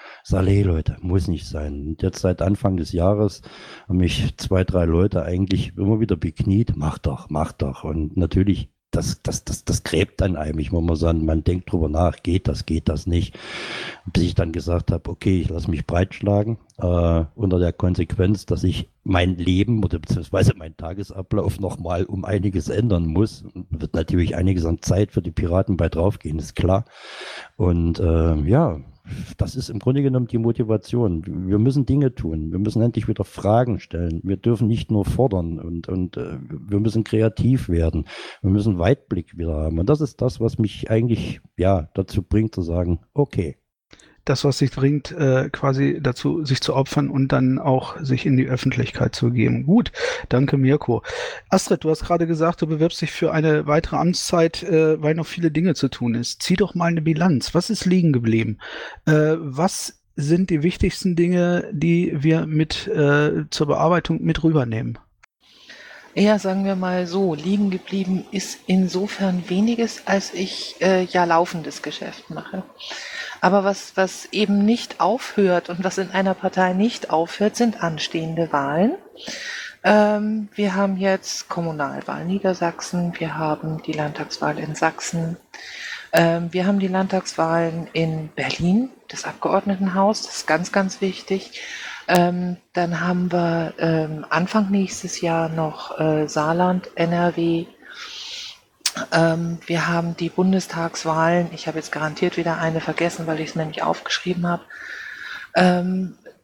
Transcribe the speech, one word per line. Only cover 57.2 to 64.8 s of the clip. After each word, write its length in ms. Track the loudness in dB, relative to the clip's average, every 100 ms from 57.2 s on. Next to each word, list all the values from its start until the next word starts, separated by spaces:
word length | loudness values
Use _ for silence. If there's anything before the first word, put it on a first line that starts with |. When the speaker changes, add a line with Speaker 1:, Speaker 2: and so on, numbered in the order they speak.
| 4 2 2
Speaker 2:
Was 160 | -2 0
ist 160 | 0 2
liegen 260 | 4 4
geblieben? 460 | 4 4 2 0 -4 -10 -14 -14 -4 2
Äh, 300 | 4 4 2
was 640 | -2 -2 -2 -2 -10 -12 _
sind 360 | -6 0 2 2
die 120 | 2
wichtigsten 540 | 2 2 0 0 0 2
Dinge, 480 | 2 4 2 0 -2
die 400 | 0 2 4 2 0
wir 220 | 2 2
mit, 420 | 2 0 0 -2 -4
äh, 640 | 2 4 4 2 0 -2
zur 200 | -2 0
Bearbeitung 540 | 2 2 2 0 -2
mit 220 | 0 2
rübernehmen? 540 | 2 2 2 -2